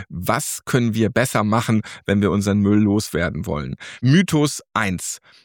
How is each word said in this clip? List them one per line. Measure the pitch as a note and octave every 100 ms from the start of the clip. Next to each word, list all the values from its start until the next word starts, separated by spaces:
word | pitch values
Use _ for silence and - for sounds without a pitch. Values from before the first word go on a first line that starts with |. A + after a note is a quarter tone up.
| -
Was | E2+ F#2 A2+ - -
können | - C3 A#2
wir | A2 G#2+
besser | A#2 B2+ A#2+
machen, | G#2+ A2+ - A2 - -
wenn | - G2+
wir | G2+
unseren | G2 G2+ G2+
Müll | G2+ G#2
loswerden | G#2 G#2 - D#2 E2+ D2+ F2+
wollen? | D2 C2 - - -
Mythos | B2 D#3+ F#3+ D#3 D3 - -
eins. | G#2+ G#2 F2+ - - _ -